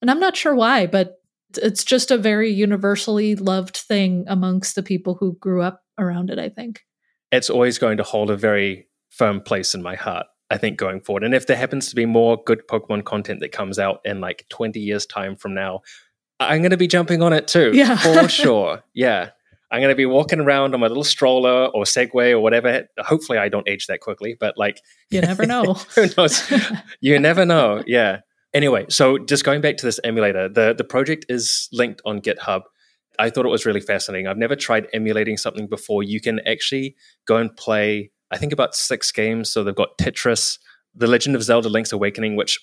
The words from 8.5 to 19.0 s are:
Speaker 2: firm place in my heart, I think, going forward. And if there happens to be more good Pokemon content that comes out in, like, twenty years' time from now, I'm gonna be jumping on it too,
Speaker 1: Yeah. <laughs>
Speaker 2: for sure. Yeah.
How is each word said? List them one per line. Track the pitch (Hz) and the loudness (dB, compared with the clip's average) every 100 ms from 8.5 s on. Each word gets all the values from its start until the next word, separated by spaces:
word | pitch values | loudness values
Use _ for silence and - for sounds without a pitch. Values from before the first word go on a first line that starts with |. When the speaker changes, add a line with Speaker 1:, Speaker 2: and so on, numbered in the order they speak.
| 104 98 95 - _ _ | 2 0 -4 -14 _ _
Speaker 2:
firm | - 110 101 | -2 0 0
place | - 101 95 98 | -4 -4 -4 -6
in | |
my | 87 92 | -8 -8
heart, | - 87 - _ _ | -8 -8 -10 _ _
I | 110 | -4
think, | 110 - | -4 -4
going | 95 95 | -6 -6
forward. | - 98 | -6 -4
And | 110 131 | 0 0
if | - | 0
there | 120 | -2
happens | 131 139 131 | 0 -6 -6
to | 123 | -2
be | 117 | 2
more | 113 117 113 | 4 4 2
good | - 110 - | 0 -2 0
Pokemon | 113 - 104 101 | -6 -4 -6 -4
content | 104 101 107 | -6 -6 -8
that | 76 | -8
comes | - 98 98 | -8 -8 -4
out | 98 98 | -2 -2
in, | 101 101 | -6 -8
like, | 92 90 _ | -8 -12 _
twenty | - 113 110 | -8 -6 -6
years' | 104 104 - | -6 -4 -6
time | 104 98 98 | -8 -8 -10
from | 101 | -10
now, | 95 95 92 - - _ _ _ _ | -6 -6 -8 -14 -20 _ _ _ _
I'm | 131 156 | 0 2
gonna | 175 180 | 2 2
be | 180 | 2
jumping | 175 170 170 | 2 0 2
on | 170 | 4
it | 156 - | 2 2
too, | 170 131 | 4 6
Speaker 1:
Yeah. | 254 262 240 | 6 6 4
<laughs> | |
Speaker 2:
for | 165 226 254 | 6 6 6
sure. | - 294 110 90 80 - | 4 2 2 2 -4 -10
Yeah. | - | -2